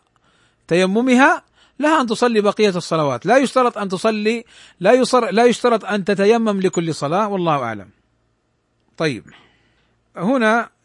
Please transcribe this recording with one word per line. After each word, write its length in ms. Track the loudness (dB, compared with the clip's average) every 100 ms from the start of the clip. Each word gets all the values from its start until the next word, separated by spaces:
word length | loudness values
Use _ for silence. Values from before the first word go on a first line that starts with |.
| _ _ _ _ _ _ -2
تيممها، 760 | 0 2 0 2 4 4 2 _ _ _ -4
لها 220 | 0 0
أن 60 | 0
تصلي 340 | 0 0 2
بقية 280 | 0 2 0
الصلوات، 580 | 0 -4 -2 -2 -2 2
لا 120 | 2
يشترط 400 | 2 0 0 -2
أن 100 | -6
تصلي، 560 | -2 -2 -2 -2 -4 -8 -20 -20 -4
لا 120 | 2
يصر-، 380 | 2 4 0 0
لا 140 | 2
يشترط 400 | 2 2 0 0
أن 200 | -2 -6
تتيمم 560 | -2 0 2 2 0 -2
لكل 340 | -2 -2 -4
صلاة، 340 | -4 -4 -2 -2
والله 340 | -4 -2 -2
أعلم. 260 | -4 -10 -14 _ _ _ _ _ _ _ _ _ _ -6
طيب، 280 | -6 -6 -12 -20 _ _ _ _ _ _ _ -8
هنا، 520 | -4 0 2 0 -2 _